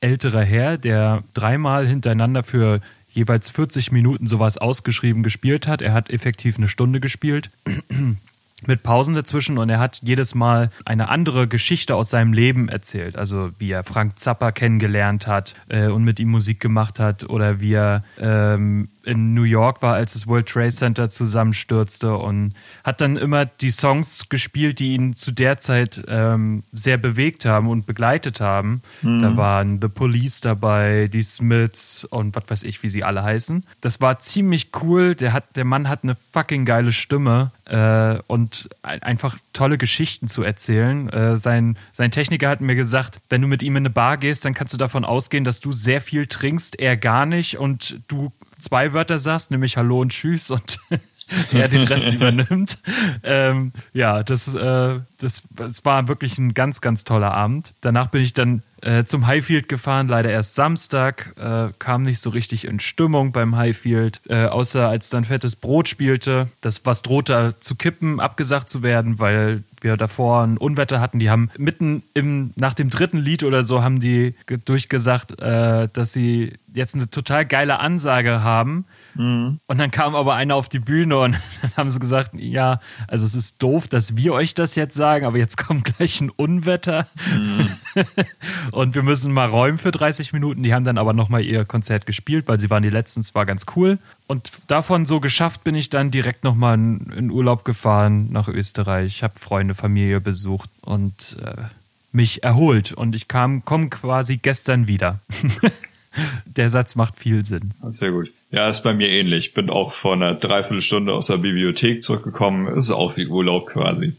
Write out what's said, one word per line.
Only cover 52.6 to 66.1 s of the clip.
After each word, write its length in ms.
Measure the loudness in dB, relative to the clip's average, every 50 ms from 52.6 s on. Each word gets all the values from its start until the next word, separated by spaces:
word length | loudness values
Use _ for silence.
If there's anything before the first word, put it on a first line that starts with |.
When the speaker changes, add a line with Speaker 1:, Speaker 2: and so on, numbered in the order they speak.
| 0 0 -4 -4 -6 -6 -4 -2 -2 -2 -4 -4
Speaker 1:
Ähm, 500 | -2 0 2 2 2 2 2 0 -2 -4 -6 -12 -14 _
ja, 300 | -2 0 2 2 2 0
das, 300 | 0 -2 -2 -2 -4 -4 -6
äh, 440 | -4 -2 0 0 2 2 0 -2 -4 -8 -14 _ -8
das, 240 | -6 -4 -4 -6 -8 -12 -14
das 300 | -12 -10 -10 -8 -4 0
war 240 | 2 2 2 2 0
wirklich 300 | -2 -4 -4 -6 -4 -2
ein 160 | -2 0 2
ganz, 260 | 0 0 0 -2 -2
ganz 240 | -2 -2 -2 -2 0
toller 280 | 0 2 2 2 2 0
Abend. 400 | 0 0 0 -2 -4 -6 -10 -10 _
Danach 240 | -2 0 2 2 2 2
bin 140 | 0 0
ich 100 | 0 0
dann, 300 | 2 0 2 2 0 -2 -4 _ _ -8
äh, 220 | -2 0 2 2 2
zum 220 | 2 0 0 2
Highfield 420 | 2 2 2 2 2 0 0 0 -2
gefahren, 380 | -6 -6 -2 -2 0 0 0
leider 240 | 2 2 2 2 2
erst 240 | 0 2 2 2 2
Samstag, 800 | 2 2 2 0 -2 -2 -2 0 0 0 0 -2 -4 -10 -16 -14
äh, 320 | -10 -6 -4 -2 -2 -2 -4 -6 -6
kam 220 | -4 -2 -2 0
nicht 180 | 0 0 -2 -2
so 100 | -2 -4
richtig 340 | -4 -4 -4 -4 -6 -8 -6
in 140 | -6 -6 -6
Stimmung 540 | -6 -4 -2 0 2 2 2 2 2 0
beim 240 | 0 0 0 0 2
Highfield, 640 | 2 2 0 0 -2 -2 0 0 2 0 0 -2 -6 -6 -2
äh, 160 | 0 2 2
außer 420 | 2 2 0 0 0 2 2 2 2
als 200 | 2 0 -4 -2
dann 140 | -2 -2 -2
Fettes 320 | -2 -2 -2 -2 -4 -4
Brot 320 | -4 -2 0 2 2 2 0
spielte, 580 | -2 0 0 2